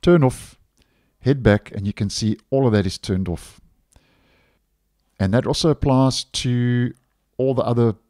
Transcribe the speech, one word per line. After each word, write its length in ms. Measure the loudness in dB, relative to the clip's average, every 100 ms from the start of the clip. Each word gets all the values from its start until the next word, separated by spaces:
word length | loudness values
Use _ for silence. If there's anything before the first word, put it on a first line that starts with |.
turn 240 | 4 4 4
off, 340 | 0 -16 -20 _ _ _ _ _ _
head 220 | -2 2
back, 280 | 4 2 0
and 160 | -8 -6
you 60 |
can 160 | -4 -6
see 280 | -4 -4 -4 _
all 180 | 0 2
of 60 |
that 120 | 2 0
is 120 | -6
turned 320 | -6 -4 -4
off. 320 | -8 -12 -20 _ _ _ _ _ _ _ _ _ _ _ _ _ _ _ _
And 160 | 0
that 140 | 0 -2
also 220 | -2 0
applies 560 | 0 0 2 2 -2 -8
to 680 | -8 -4 -2 0 0 -2 -6 _ _ _ _
all 160 | -2
the 100 | 0
other 320 | 0 2 0 -2